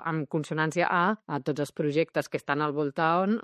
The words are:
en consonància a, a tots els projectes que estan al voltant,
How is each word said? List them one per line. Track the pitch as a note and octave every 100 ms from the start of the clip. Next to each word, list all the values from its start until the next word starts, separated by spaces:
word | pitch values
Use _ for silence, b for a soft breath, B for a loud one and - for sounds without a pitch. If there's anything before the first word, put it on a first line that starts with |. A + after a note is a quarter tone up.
| E3
en | D#3+ C#3
consonància | E3 D3 D#3 D#3 E3+ E3+
a, | F3+ F3+ A3 -
a | C#3+
tots | C#3+ C#3+ C#3+
els |
projectes | - D3+ D3 D#3+ D#3 -
que | C#3+
estan | - C#3+
al | D3+ C#3+
voltant, | D3 E3+ D#3+ F3 F#3+ A3+